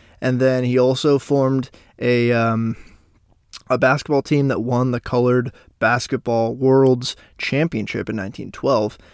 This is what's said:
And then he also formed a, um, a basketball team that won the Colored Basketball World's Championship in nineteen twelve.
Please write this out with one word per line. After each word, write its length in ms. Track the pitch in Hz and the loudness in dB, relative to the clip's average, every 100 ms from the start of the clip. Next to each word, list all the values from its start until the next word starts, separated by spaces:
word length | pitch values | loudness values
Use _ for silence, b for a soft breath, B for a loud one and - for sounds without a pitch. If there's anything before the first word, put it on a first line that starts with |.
| b b | b b
And 200 | 131 127 | -2 2
then 240 | 131 127 | 2 2
he 140 | 123 123 | 2 2
also 400 | 127 131 151 139 | 2 2 2 0
formed 500 | - 143 131 135 127 b b - | 2 0 2 0 -4 b b -6
a, 320 | 120 123 120 | 0 2 2
um, 440 | 117 113 113 113 113 b b b b _ _ _ - - | 2 0 0 -2 -6 b b b b _ _ _ -16 -4
a 80 | 123 | 0
basketball 440 | 131 139 - 143 | 2 0 0 -2
team 260 | - 143 139 | 0 0 0
that 140 | 101 | -2
won 300 | 117 123 127 | -2 -2 -2
the 80 | 120 | -4
Colored 540 | - 123 123 123 123 b b _ | -4 0 2 2 0 b b _
Basketball 760 | 110 120 - 131 - 117 113 123 | 0 0 -2 -6 -2 0 -2 0
World's 600 | 131 131 135 123 123 - b - | 2 4 4 2 -2 -12 b -12
Championship 680 | - 135 165 - - 107 90 | -6 -2 -2 -2 -6 -6 -6
in 80 | 110 | -6
nineteen 360 | 98 - - | -8 -12 -14
twelve. 480 | - 135 123 107 - b | -6 0 0 0 -6 b